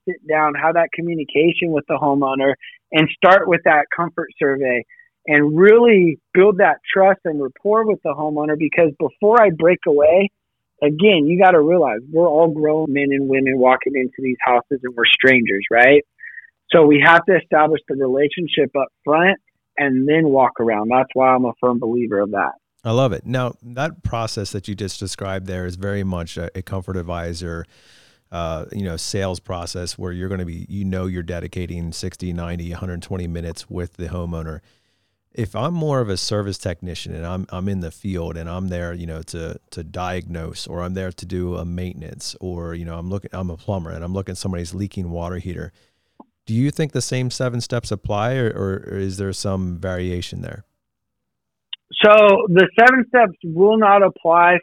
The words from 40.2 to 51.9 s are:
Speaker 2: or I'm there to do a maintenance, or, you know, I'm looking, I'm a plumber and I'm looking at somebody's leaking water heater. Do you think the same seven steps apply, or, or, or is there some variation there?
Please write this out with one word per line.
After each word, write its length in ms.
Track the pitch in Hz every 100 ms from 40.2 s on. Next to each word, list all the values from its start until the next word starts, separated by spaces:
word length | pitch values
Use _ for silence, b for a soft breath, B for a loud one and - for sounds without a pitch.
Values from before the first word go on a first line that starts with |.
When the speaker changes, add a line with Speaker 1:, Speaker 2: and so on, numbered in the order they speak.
| 87 85 82 82 -
Speaker 2:
or 160 | 87
I'm 120 | 87
there 180 | 92 92
to 140 | - 87
do 320 | 90 90 85
a 80 | 85
maintenance, 720 | 87 90 69 78 - - -
or, 340 | 92 87 85
you 120 | 85 85
know, 120 | 85
I'm 120 | 90
looking, 220 | 98 -
I'm 160 | - 92
a 80 | 85
plumber 320 | - 98 82
and 120 | 82
I'm 120 | 87
looking 180 | 95 92
at 60 | 90
somebody's 360 | 101 87 87
leaking 380 | 95 101 98 87
water 280 | 85 85 90
heater. 340 | 92 85 - _ _ _ _ _ - _ -
Do 80 |
you 180 | 113 143
think 220 | - 151
the 80 | 127
same 280 | - 127 127
seven 300 | - 127 120
steps 320 | - 120 -
apply, 440 | 104 - 104 113 131
or, 120 | 113
or, 220 | - 98 95 -
or 60 | 98
is 200 | 98 95
there 160 | 98
some 440 | 95 104 95 92 85
variation 640 | 92 90 90 90 - 90
there? 220 | 82 - _ _ _ _ _ _ _ _ _ _ - - _